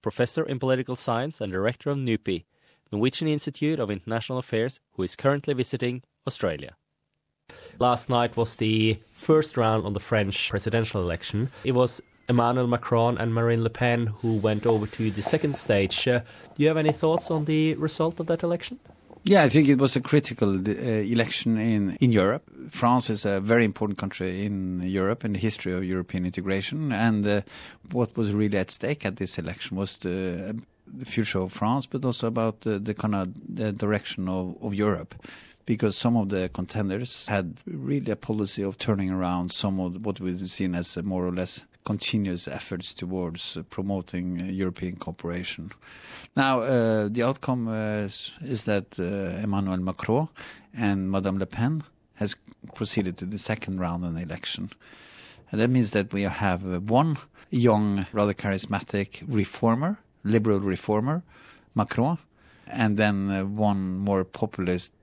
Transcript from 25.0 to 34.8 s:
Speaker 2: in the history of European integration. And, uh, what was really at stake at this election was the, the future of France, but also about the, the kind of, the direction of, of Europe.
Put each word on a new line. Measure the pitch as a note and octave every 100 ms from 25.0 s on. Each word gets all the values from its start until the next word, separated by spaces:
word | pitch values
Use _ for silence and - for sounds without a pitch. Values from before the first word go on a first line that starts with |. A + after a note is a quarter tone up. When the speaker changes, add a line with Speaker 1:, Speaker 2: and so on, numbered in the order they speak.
| F#2+ A#2
Speaker 2:
in | A2+
the | G2
history | A2 - F#2
of | F2+
European | F#2 F#2 F2 F#2+
integration. | F2+ F2+ F#2 G2 F#2+ D3+ D3+
And, | G#2 A#2 G#2+ G#2
uh, | G2+ - - - - -
what | B2 A#2 -
was | G#2
really | G#2 G#2 G2+
at | F#2
stake | - - D3
at | G#2 F#2+
this | F#2 -
election | D#2+ F2 - F#2
was | G2 -
the, | F2+ F#2 F#2 F2 G2 A2+ - _ -
the | -
future | B2+ - G#2+ G2
of | F#2
France, | - G#2 C3+ -
but | C3
also | C3 A#2+ A2+
about | A#2 A2+ G#2+
the, | A2 G2+
the | G#2+
kind | G2+ A2 G2+
of, | F#2 - -
the | - G#2+
direction | G#2 G#2 G#2 - - F#2
of, | F#2 F#2 -
of | A2
Europe. | G2+